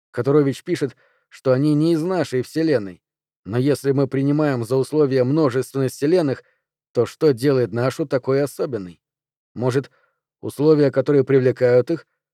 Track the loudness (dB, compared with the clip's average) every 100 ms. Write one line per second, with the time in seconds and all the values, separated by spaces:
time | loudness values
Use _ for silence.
0 | _ -4 2 2 2 -2 -6 -4 -4 -8
1 | _ _ _ -6 0 2 2 2 2 0
2 | -2 -4 -2 -4 -4 -4 0 0 -2 -12
3 | _ _ _ _ -6 -2 0 0 0 0
4 | 0 0 0 0 0 -2 -2 -2 -2 0
5 | 0 2 0 2 0 0 -4 -4 -4 -2
6 | 0 0 0 -4 _ _ _ _ _ -4
7 | -4 0 0 2 0 0 0 -2 -2 -4
8 | -4 -4 -2 -2 -2 -6 -6 -6 -10 -18
9 | _ _ _ _ _ -4 -2 -2 -4 _
10 | _ _ _ _ -12 -2 2 4 4 2
11 | 2 2 4 2 2 2 2 2 2 -6
12 | -8 _ _